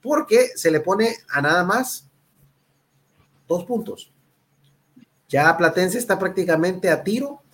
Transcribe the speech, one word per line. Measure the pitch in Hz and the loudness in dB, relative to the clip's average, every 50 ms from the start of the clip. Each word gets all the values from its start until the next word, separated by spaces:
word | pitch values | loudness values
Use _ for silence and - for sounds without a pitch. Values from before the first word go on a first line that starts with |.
porque | _ 240 302 302 302 - 214 240 254 247 - | _ 0 -2 -2 2 4 4 4 4 2 -2
se | - - 165 | -2 0 2
le | 156 151 | 2 2
pone | 156 175 196 202 220 233 233 - _ _ | 0 0 0 2 2 0 -2 -6 _ _
a | - 143 | -4 -2
nada | 139 147 165 180 175 | 0 2 2 2 2
más | 180 202 240 262 - - - _ _ _ _ _ _ _ _ _ _ _ _ _ _ _ _ _ _ _ _ _ _ _ _ _ _ _ _ _ _ | 0 0 -2 -2 -4 -8 -14 _ _ _ _ _ _ _ _ _ _ _ _ _ _ _ _ _ _ _ _ _ _ _ _ _ _ _ _ _ _
dos | 170 175 - | -4 -4 -2
puntos. | - 247 220 - - - - - _ _ _ _ _ _ _ _ _ _ _ _ _ _ _ _ _ _ - - _ _ _ _ _ | -4 -6 -6 -6 -8 -14 -16 -18 _ _ _ _ _ _ _ _ _ _ _ _ _ _ _ _ _ _ -20 -20 _ _ _ _ _
Ya | - 135 151 160 170 | 0 2 4 4 4
Platense | 170 175 160 - 180 185 180 180 | 4 2 2 2 2 -2 0 -2
está | 240 233 - 190 185 | -4 -2 -2 -2 -2
prácticamente | 190 185 185 190 175 175 165 156 165 180 185 180 - 180 | -2 -4 -2 -2 0 0 0 0 0 -2 -2 -2 0 0
a | 156 151 | 0 0
tiro. | - 185 214 254 285 285 294 - _ _ | 0 -4 -4 -4 -4 -6 -10 -16 _ _